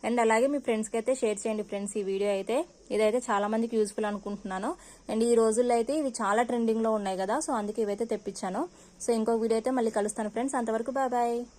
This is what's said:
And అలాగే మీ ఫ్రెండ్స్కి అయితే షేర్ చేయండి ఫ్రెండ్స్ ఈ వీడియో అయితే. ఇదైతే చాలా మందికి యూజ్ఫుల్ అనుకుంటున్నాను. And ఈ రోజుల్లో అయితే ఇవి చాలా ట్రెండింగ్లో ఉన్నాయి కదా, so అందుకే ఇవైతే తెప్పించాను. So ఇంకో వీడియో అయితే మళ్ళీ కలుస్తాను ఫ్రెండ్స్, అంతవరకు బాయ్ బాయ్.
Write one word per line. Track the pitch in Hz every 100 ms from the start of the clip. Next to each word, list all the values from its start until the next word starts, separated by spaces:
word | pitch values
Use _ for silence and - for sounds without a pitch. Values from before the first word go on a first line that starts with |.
| 220
And | 240
అలాగే | 226 220 269
మీ | 285 262
ఫ్రెండ్స్కి | 220 214 233
అయితే | 220 262
షేర్ | 226 208
చేయండి | 226 214 208
ఫ్రెండ్స్ | 202 202 214
ఈ | 196
వీడియో | 196 202 196
అయితే. | 196 240 349 - - 208
ఇదైతే | 214 240 247
చాలా | 202 208
మందికి | 220 226 226
యూజ్ఫుల్ | 208 - 214
అనుకుంటున్నాను. | 208 202 202 202 190 220 359 - - -
And | 220 233
ఈ | 233
రోజుల్లో | 226 220 247 233
అయితే | 233 302
ఇవి | 277 233
చాలా | 208 214 240
ట్రెండింగ్లో | 240 226 220 220 220
ఉన్నాయి | 196 185
కదా, | 190 254 311
so | 247
అందుకే | 208 220 208
ఇవైతే | 202 226
తెప్పించాను. | 208 202 202 190 190 349 - - - -
So | 226
ఇంకో | 220 226 226
వీడియో | 226
అయితే | 233 262
మళ్ళీ | 226 220
కలుస్తాను | 208 208 214 226
ఫ్రెండ్స్, | 262 277
అంతవరకు | 226 226 233 262
బాయ్ | 262 247
బాయ్. | 240 233 247